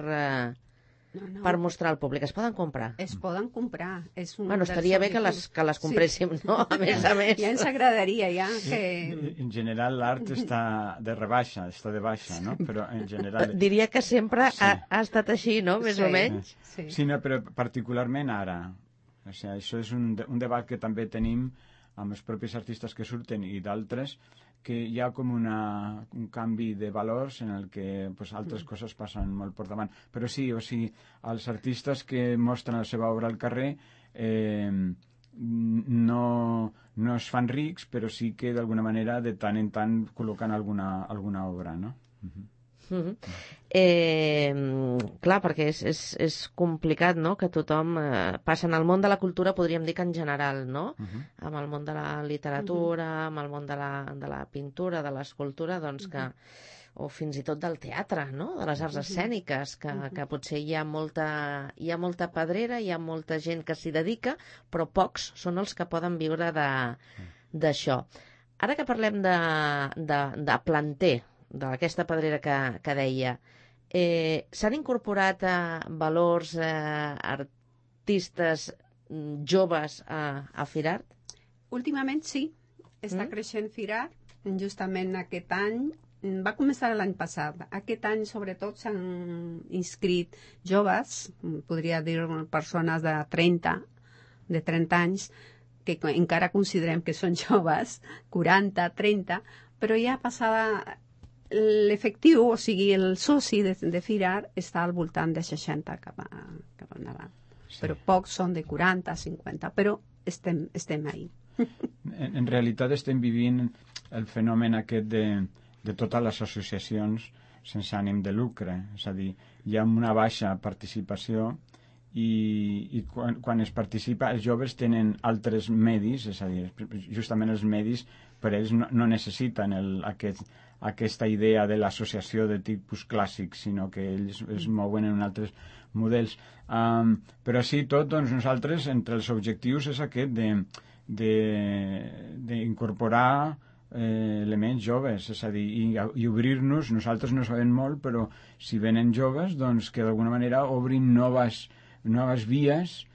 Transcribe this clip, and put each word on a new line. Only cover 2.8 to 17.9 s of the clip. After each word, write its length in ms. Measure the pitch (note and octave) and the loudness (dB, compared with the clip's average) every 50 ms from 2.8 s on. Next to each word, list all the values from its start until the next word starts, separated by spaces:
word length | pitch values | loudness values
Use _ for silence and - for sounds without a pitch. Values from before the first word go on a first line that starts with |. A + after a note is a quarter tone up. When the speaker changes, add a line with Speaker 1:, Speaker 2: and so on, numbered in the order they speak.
| A2+ A2+ A2+ - | -6 -6 -6 -8
Speaker 2:
Es 180 | F#3 F3+ - | -8 -8 -8
poden 340 | F#2+ - F#3 E3+ F#3 G#3+ A#3+ | -8 -6 -4 -4 -4 -4 -6
comprar. 540 | - A#3 A#3+ A#3+ - D3+ E3 F3+ F#3+ F3 C4+ - - | -6 -6 -6 -6 -6 -8 -8 -8 -8 -10 -12 -12 -12
És 160 | - F3+ E3+ - - | -10 -10 -10 -8 -6
un 80 | G#3 F#3 | -2 0
Speaker 1:
Bueno, 160 | G3+ G3 F3+ | 2 2 2
Speaker 2:
dels 80 | F3 | 2
Speaker 1:
estaria 260 | F3+ F3 E3 F#3 F#3+ F#3 | 2 2 4 6 6 6
bé 140 | F#3+ G3+ | 4 4
que 80 | F#3 A3+ | 2 2
les, 160 | A3 F#3 D3+ | 2 2 2
Speaker 2:
objectius. 180 | F3+ - - - | 0 -4 -8 -2
Speaker 1:
que 100 | - D#3+ | 0 2
les 140 | D#3 D3+ - | 2 2 0
Speaker 2:
Sí. 40 | - | 0
Speaker 1:
compréssim, 460 | D#3 B3 G3+ E3+ D#3 - - G3 F3 D#3+ D#3 - | 2 4 6 6 4 4 2 0 0 -2 -2 0
no? 120 | - G#3+ A#3 A3+ - | 2 4 4 4 2
A 100 | - G3+ | 2 2
més 260 | F#3+ F3 - A2+ - | 4 4 4 4 6
a 80 | E3 G#3 | 6 6
Speaker 2:
<laughs> 60 | G3 | 6
Speaker 1:
més. 180 | G3+ G#3 A3 - | 6 4 4 4
Speaker 2:
Ja 120 | G#3 G#3 | 4 2
ens 100 | A#3+ B3 A3 | 2 2 2
agradaria, 640 | D4 C4 C4+ B3+ B3+ A3+ A3 G3 F#3+ G#3 A#3 G3+ F#3 F3 | 2 2 4 6 6 6 6 4 2 2 2 2 2 2
ja, 140 | F3+ F#3 F#3+ A3+ A3 G3 C#3 | 0 0 -2 -2 -4 -2 -2
que 440 | B3 A3+ G3+ F3+ F3+ F3 E3+ E3 | -2 0 0 -2 -2 -4 -4 -6
Speaker 3:
En, 240 | E3+ D#3+ D3+ C#3+ E3 - B2+ | -6 -4 -6 -6 -6 -6 -6
en 60 | B2 | -4
general, 480 | G#2 A#2 A2+ A2+ A2+ A2+ A#2+ B2+ C3 B2+ | -4 -2 -2 -2 0 0 0 0 0 0
l'art 260 | A#2+ A#2+ C3 C3 A#2+ - | 0 0 0 0 -2 -4
està 680 | - A#2+ A#3+ F3 B2 A#2 A2+ A2+ A2 G#2+ G#2+ G2+ F2 D2+ | -4 -4 -2 0 0 0 0 0 0 -2 -2 -4 -6 -6
de 140 | A2+ A2 A2+ | -6 -6 -4
rebaixa, 540 | G#2+ A2 G#2 A#2+ B2 A#2+ - - G2+ F2+ F2+ | -4 -2 2 2 2 2 0 -4 -8 -8 -8
està 240 | F2+ - - A2 | -8 -10 -8 -6
de 80 | G#2 G#2+ | -6 -4
baixa, 400 | G2+ - F#2 F2 - - F#2 E2+ | -2 -2 -4 -4 -6 -10 -8 -6
no? 140 | F2+ G2+ - - | -6 -6 -4 -4
Però, 300 | F#2+ - G#2+ G#2+ G#2 - | -4 -4 -4 -6 -6 -6
en 160 | A#2+ A2 G#2+ F#2+ | -6 -8 -8 -8
general 460 | G2+ G#2 G2+ G2 G2+ A2+ - G#2+ G#3 | -8 -6 -6 -4 0 0 0 0 2
Speaker 1:
Diria 320 | F#3 F#3+ G3 G3+ G#3 A3 A3 | 2 2 4 4 4 2 4
que 120 | - C#4 | 2 0
sempre 480 | B3 - A#3+ B3 G#3+ A3 - A#3 B3+ C4 | 2 4 4 2 4 4 4 4 4 4
Speaker 3:
Sí. 120 | - - G#3 | 4 4 4
Speaker 1:
ha, 240 | G3 G3+ G3 - - | 4 4 4 0 -2
ha 120 | F#3+ G#3 | 0 0
estat 280 | A3+ G#3 - A3+ G#3+ - | 0 2 2 0 2 2
així, 320 | A3+ G3+ - A#3+ G#3+ A3 | 0 0 2 2 2 2
no? 180 | G3 F3+ F3+ A3 | 4 2 2 2
Més 180 | A#3 A3+ G3+ G3 | 2 0 2 4
Speaker 2:
Sí. 40 | G3 | 4
Speaker 1:
o 60 | F#3 | 4
menys. 460 | F3+ F#3 G3 - G#2+ G2+ - - - _ - | 6 4 4 2 0 -4 -6 -10 -16 _ -20
Speaker 2:
Sí. 260 | - - - D#3+ D3+ | -18 -12 -10 -10 -6
Speaker 3:
Sí, 160 | D#3 - D3 | 0 0 2
no, 140 | C#3+ C#3+ C#3 | 2 2 0
però 220 | - C#3 C3 B2+ G#2 | 0 0 0 0 -2
particularment 840 | - - - B2 A#2 - B2+ A2 A#2 | -4 -4 -4 -4 -2 -2 -4 -4 -2